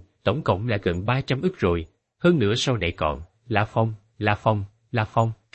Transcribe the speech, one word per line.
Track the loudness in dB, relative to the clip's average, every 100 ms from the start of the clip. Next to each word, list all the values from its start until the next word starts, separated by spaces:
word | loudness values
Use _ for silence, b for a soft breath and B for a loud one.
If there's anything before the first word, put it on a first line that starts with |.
| -10 _
tổng | -2 -2
cộng | -2 -2 -2
là | -2
gần | -2 -2 -2
ba | -2
trăm | -2 -2
ức | -2 0
rồi. | 0 0 -4 _ _ _
Hơn | 2 4
nữa | 2 2
sau | 0 0
này | -2
còn, | -2 -2 -2 -10 _ -2
"La | 0 0
Phong, | 0 0 -4 _ -4
La | -2 2
Phong, | 2 0 -4 _ _
La | -4 -2
Phong." | 0 0 -4 _